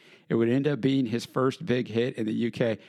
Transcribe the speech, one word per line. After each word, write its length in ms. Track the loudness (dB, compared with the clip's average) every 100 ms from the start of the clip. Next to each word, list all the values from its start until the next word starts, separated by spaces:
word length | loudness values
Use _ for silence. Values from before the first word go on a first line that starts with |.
| -20 -16 -2
It 60 |
would 120 | 2 2
end 200 | 2 0
up 120 | 0
being 260 | 2 2
his 200 | 0 -2
first 400 | -4 0 0 0
big 240 | 0 0 0
hit 260 | -2 -2
in 100 | -2
the 80 | -4
U 160 | -2 -2
K. 280 | 0 -2 -2